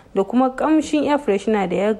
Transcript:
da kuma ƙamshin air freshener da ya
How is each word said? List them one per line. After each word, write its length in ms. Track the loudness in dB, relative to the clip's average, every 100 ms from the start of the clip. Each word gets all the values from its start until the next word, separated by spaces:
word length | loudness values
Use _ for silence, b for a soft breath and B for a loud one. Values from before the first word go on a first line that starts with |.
| B
da 100 | -4
kuma 280 | 0 2 0
ƙamshin 580 | 0 2 2 2 0 0
air 80 | 0
freshener 500 | 0 -2 0 0 0
da 80 | -2
ya 180 | -2